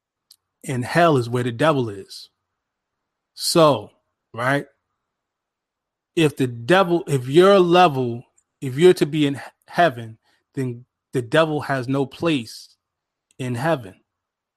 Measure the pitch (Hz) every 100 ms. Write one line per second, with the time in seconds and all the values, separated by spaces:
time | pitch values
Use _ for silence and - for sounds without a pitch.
0 | _ _ _ _ _ _ - 127 120 165
1 | 170 143 120 123 123 117 151 143 117 98
2 | 95 - - _ _ _ _ _ _ _
3 | _ _ _ - - 175 156 120 85 _
4 | _ _ _ 113 123 143 143 _ _ _
5 | _ _ _ _ _ _ _ _ _ _
6 | _ - 156 - 131 120 117 180 185 170
7 | - 143 123 147 185 202 180 175 180 135
8 | 127 117 - _ _ _ 139 127 175 180
9 | 160 156 143 135 - _ _ - 170 120
10 | 113 110 _ _ _ - 127 120 - _
11 | _ 139 117 151 160 151 - 135 123 139
12 | 139 - 175 151 110 - - _ _ _
13 | _ _ _ _ 127 120 156 151 107 95
14 | _ _ _ _ _